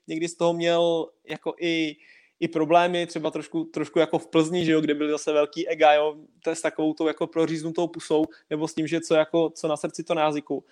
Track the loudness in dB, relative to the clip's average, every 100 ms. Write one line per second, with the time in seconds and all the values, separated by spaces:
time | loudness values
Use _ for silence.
0 | -10 -6 -6 0 0 2 2 2 2 0
1 | -4 _ -14 -8 -8 -4 -2 -2 -2 -6
2 | _ -20 _ _ -4 -2 4 4 4 0
3 | -4 -4 -4 -6 -6 -6 -6 -6 -2 0
4 | 2 0 0 0 2 0 2 2 2 0
5 | -2 -2 0 2 2 -2 -6 4 6 6
6 | 2 -4 -16 _ -6 -4 -4 -2 -2 0
7 | -2 -2 -4 -2 -2 -2 -4 -4 -4 -6
8 | -2 0 0 -6 _ -6 -4 -4 -2 -4
9 | 2 2 2 0 0 -2 -6 -4 -6 -8
10 | -4 0 2 0 -4 -8 -8